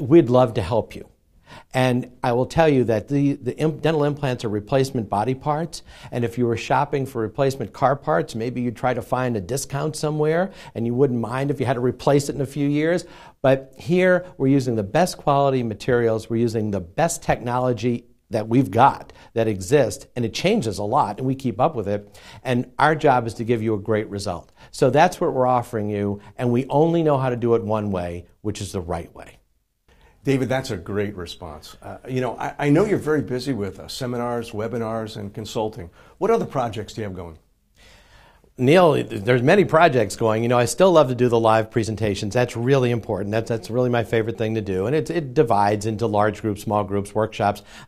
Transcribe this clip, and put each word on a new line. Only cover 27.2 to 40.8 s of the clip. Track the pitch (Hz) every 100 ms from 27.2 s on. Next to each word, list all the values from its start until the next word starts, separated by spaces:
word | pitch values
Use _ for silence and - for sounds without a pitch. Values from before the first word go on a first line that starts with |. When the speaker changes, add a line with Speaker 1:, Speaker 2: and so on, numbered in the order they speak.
| 131
Speaker 1:
to | 120
do | 117
it | 117
one | 104 107 104
way, | 92 87 87 - _
which | 104 98
is | 98
the | 101
right | 82 85 78
way. | - - - _ _ _ _ _ _ _ _
Speaker 2:
David, | - 131 120
that's | 131 -
a | 98
great | 87 101 101
response. | 90 85 - 85 78 - -
Uh, | 98 95 -
you | 127
know, | 123 110
I, | 143 -
I | 143
know | 147 214
you're | 165
very | 147 156
busy | 131 127 135
with, | 120 98 92
uh, | 78
seminars, | - 127 120 120 120 113
webinars, | 104 107 120 110 113 107 107
and | 101
consulting. | 110 104 120 110 107 85 - - -
What | 196
other | 226 175
projects | 139 120 104 101
do | -
you | 104
have |
going? | 92 85 82 _ _ _ _ - - _ - _ _ _ -
Speaker 1:
Neil, | 127 180 175 131
there's | 120 110 98 127
many | 127 202
projects | 139 160 170 127 101
going. | - 113 110
You | 117
know, | 123
I | 120
still | -